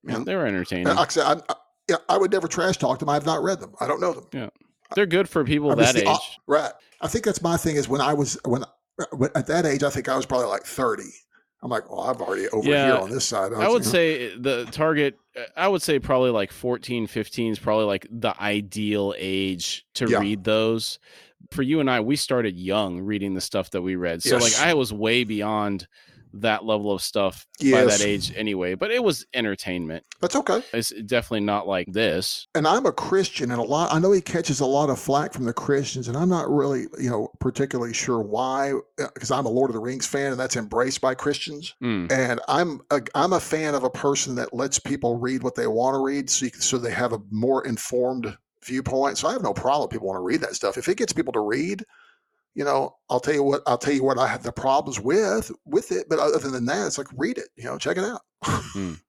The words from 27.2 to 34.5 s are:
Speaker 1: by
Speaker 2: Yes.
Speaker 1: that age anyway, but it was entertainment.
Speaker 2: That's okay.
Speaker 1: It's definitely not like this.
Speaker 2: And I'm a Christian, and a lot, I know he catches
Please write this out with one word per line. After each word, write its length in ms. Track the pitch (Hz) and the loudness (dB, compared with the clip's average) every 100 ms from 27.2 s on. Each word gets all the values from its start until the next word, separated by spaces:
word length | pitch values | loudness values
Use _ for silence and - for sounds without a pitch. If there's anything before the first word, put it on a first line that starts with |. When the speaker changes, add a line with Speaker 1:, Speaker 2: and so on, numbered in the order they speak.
| 98 - - - | 0 -2 -20 0
Speaker 1:
by 60 | 135 | 4
Speaker 2:
Yes. 320 | 123 117 104 | 6 6 4
Speaker 1:
that 20 | |
age 320 | 104 101 - - | 2 0 -2 -4
anyway, 380 | 107 98 90 | -2 -2 -2
but 160 | 95 208 | -2 -2
it 120 | 240 | 2
was 200 | 226 151 - 127 | 2 0 -4 -2
entertainment. 680 | 110 95 - 90 80 80 _ - | -2 -2 -4 -4 -4 -8 _ -4
Speaker 2:
That's 160 | 180 269 | -2 0
okay. 280 | - 202 - | 0 -2 -2
Speaker 1:
It's 160 | 117 110 104 107 | -4 -4 -6 -2
definitely 360 | 123 - 113 | -2 0 -2
not 260 | 104 101 90 | 0 0 0
like 260 | 95 90 | -2 0
this. 540 | 92 113 82 95 - - 160 | 0 2 2 -2 -6 -4 0
Speaker 2:
And 120 | 151 | 4
I'm 200 | 208 175 | 4 2
a 40 | |
Christian, 600 | - - 190 185 - 127 | -2 0 2 2 -2 -2
and 80 | 120 | -2
a 40 | |
lot, 300 | 113 147 170 | 0 0 2
I 60 | 160 | 4
know 120 | 185 | 4
he 80 | 196 | 4
catches 380 | - 170 160 | 2 -4 0